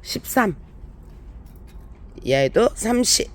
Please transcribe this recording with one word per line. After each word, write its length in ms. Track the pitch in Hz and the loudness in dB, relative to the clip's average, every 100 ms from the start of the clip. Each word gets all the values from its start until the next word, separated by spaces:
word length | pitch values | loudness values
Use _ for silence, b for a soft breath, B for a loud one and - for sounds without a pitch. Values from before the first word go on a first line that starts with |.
| - | -8
십삼, 520 | - - 269 220 151 - - - - - - - - - - - - - - - - | -8 0 2 2 -2 -12 -18 -18 -18 -20 -18 -18 -18 -18 -20 -18 -18 -20 -20 -18 -10
이 100 | 117 | 0
아이도 340 | 135 135 - 240 - | 2 4 4 2 2
삼십 560 | 220 240 247 - - | 0 2 4 2 0